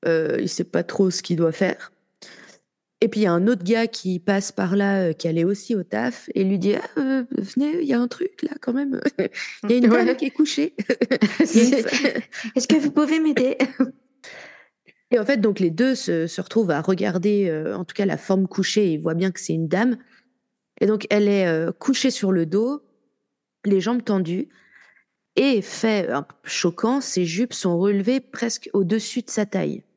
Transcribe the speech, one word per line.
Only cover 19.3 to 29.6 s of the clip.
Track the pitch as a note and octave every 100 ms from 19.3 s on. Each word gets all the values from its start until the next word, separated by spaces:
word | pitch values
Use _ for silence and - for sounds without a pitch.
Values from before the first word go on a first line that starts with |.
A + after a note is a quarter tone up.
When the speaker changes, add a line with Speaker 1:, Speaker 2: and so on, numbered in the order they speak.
Speaker 1:
que | F3
c'est | -
une | E3 E3
dame. | F3+ A#3+ A#3+ - _ _ _ _ _ _ -
Et | G3
donc, | G#3+ -
elle | G#3 G#3
est, | G3+ F#3
euh, | D#3+ E3+
couchée | - - C4 C4+
sur | - G3
le | F#3 E3
dos, | F#3 A#3 C#4+ _ _ _ _ _ _ _ _ G3+
les | G3
jambes | F3+ B3
tendues, | A#3 G3+ E3 F3+ D4 _ _ - - _ _ _ _ -
et | C4+ A#3+
fait | F3+ - A3+ G#3+ F3+
un | B2+
peu | D3 -
choquant, | - - F3 E3+ A3 C4
ses | C4 - F3
jupes | E3 B3
sont | - - E3+
relevées | G3 G3+ G3 C4
presque | C4 - A#3 - -
au-dessus | G3+ F#3 A3 G#3+ -
de | A3+
sa | -
taille. | G#3 F#3+